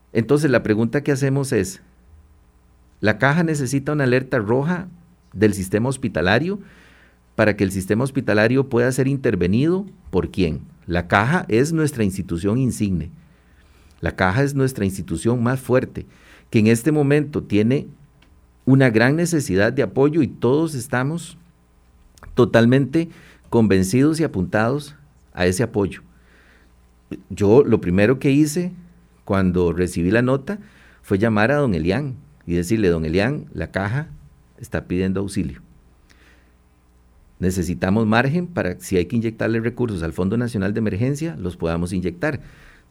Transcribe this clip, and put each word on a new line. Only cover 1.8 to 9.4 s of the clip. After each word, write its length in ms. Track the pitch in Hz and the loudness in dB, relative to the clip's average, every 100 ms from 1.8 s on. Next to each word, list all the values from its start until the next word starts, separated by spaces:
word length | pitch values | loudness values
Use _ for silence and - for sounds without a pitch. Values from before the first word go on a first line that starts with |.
| _ _ _ - _ _ _ _ _ _ _ - | _ _ _ -20 _ _ _ _ _ _ _ -4
¿la 180 | 101 110 | -2 2
caja 240 | 131 156 | 2 2
necesita 500 | 165 147 123 135 135 | 0 -2 -2 -2 -2
una 120 | 151 | 0
alerta 340 | 131 127 135 131 | 2 0 0 -2
roja 500 | 101 123 151 180 180 - - _ _ | 0 0 0 -4 -8 -18 -20 _ _
del 220 | 98 107 | 0 2
sistema 340 | 95 92 107 123 | 2 -2 -2 -2
hospitalario 720 | 131 120 - 87 113 170 202 - - - _ _ _ _ | -4 -4 -2 2 2 0 -6 -12 -20 -20 _ _ _ _
para 220 | - 107 101 | 0 2 2
que 80 | |
el 80 | 95 | 0
sistema 320 | 95 90 107 | -2 -2 0
hospitalario 640 | 135 139 113 107 113 131 139 | 0 -2 0 2 2 2 0
pueda 220 | 117 120 | 0 0
ser 160 | 131 135 | 0 0
intervenido? 800 | 139 131 98 | 0 0 0